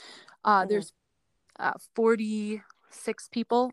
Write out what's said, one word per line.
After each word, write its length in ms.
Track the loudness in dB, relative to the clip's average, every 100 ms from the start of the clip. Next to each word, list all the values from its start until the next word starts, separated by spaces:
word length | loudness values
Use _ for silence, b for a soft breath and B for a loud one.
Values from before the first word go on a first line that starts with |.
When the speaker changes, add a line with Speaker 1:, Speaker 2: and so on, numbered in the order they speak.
| B B B B
Speaker 1:
Uh, 180 | 2 4
Speaker 2:
Mm-hmm. 80 | 4
Speaker 1:
there's, 240 | -2 -4 _ _ _ _ _ _ -6
uh, 200 | -6 -6 -8
forty-six 1400 | 0 2 2 -2 -4 -6 -8 -12 _ _ -14 -10 -10 -8
people 420 | -6 -2 0 0